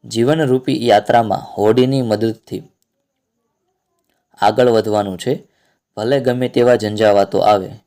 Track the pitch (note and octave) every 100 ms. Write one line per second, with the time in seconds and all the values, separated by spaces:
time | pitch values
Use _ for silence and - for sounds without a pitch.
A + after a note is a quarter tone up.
0 | A#2 A2+ A#2+ D#3+ D3 B2+ C3 C3 A#2 G#2
1 | - A#2 A2 F#2+ - - G#2 A#2 B2+ C3+
2 | A#2+ G#2+ A2+ A2+ _ A#2+ - _ _ _
3 | _ _ _ _ _ _ _ _ _ _
4 | _ _ _ _ G#2 A2 B2 A2+ G#2+ G#2
5 | G2+ F#2 - C#3+ - _ _ _ _ -
6 | A2 C#3 B2+ B2 B2 B2 A#2+ B2 G#2+ G#2+
7 | A2 G2+ G2 G#2 - G#2 F#2+ -